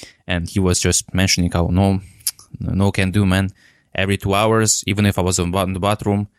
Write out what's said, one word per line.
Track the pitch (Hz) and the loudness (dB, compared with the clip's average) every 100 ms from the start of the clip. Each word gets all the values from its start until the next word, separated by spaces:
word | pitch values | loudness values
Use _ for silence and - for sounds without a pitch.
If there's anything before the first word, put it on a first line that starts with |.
| - _ - | -20 _ -6
and | 90 85 | -4 -2
he | 101 | 0
was | 92 87 | 0 2
just | 92 87 - | 0 -2 -2
mentioning | 92 95 - 87 | 0 0 0 0
how, | 87 85 | 0 0
"No, | 87 98 95 - - - - - - | 2 2 0 -4 -12 -12 -12 -16 -12
no | 92 92 98 | -4 0 0
can | - 92 | 0 0
do, | 98 98 | 2 2
man. | 92 95 - _ _ _ | 2 0 -6 _ _ _
Every | - 95 98 | -4 -2 0
two | 98 | 0
hours, | 98 110 113 110 - - | 2 2 2 2 0 -2
even | 101 104 | 0 0
if | 98 | 2
I | |
was | 92 92 | 0 0
in | 87 | 0
ba-, | 92 | -2
in | 95 | -2
the | 92 | -2
bathroom, | 101 107 104 101 101 | -2 -2 0 -2 -2